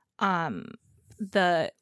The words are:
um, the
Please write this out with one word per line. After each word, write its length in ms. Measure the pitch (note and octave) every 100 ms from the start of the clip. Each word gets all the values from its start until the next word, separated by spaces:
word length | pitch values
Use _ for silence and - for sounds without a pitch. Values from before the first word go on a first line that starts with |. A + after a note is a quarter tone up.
| _ -
um, 460 | G3 F3 D#3+ F#2 - - _ _ _ -
the 540 | G3 G3+ F3+ E3+ C#3 -